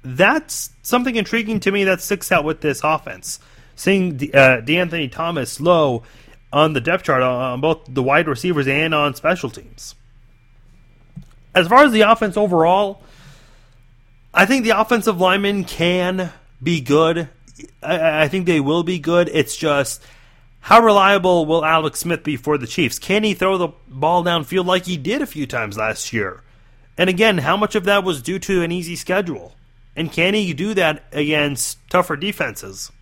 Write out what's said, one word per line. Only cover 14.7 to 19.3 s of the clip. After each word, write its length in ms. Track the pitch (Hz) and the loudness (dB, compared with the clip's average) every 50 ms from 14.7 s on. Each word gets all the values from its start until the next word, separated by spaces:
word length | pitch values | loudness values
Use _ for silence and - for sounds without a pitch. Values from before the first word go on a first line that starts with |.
| 214 202 | 2 2
offensive 400 | 220 - 240 233 - 226 208 170 | 2 2 0 0 2 0 0 2
linemen 440 | 185 185 185 202 202 202 202 202 180 | 2 2 2 2 0 0 -2 -2 -4
can 680 | - - - 165 175 180 180 180 180 185 185 185 165 - - _ _ _ - | -6 -4 -2 0 0 0 0 0 -2 -2 -4 -6 -6 -8 -16 _ _ _ -8
be 200 | 123 143 170 160 | -4 -2 -2 -2
good. 480 | 131 120 139 151 160 160 165 165 170 135 - _ - - - - - - _ _ | 0 2 4 4 4 4 2 -2 -4 -8 -12 _ -20 -20 -20 -20 -20 -20 _ _
I, 440 | - 139 170 170 160 165 151 156 156 | -6 -4 -2 0 0 0 2 2 0
I 40 | 143 | 2
think 180 | - 190 185 | 0 -2 0
they 120 | 175 175 156 | 2 2 2
will 240 | 139 139 156 170 170 | 2 2 0 0 0
be 160 | 165 180 175 | -2 -4 -4
good. 300 | 143 165 170 175 175 - | -2 2 2 2 2 2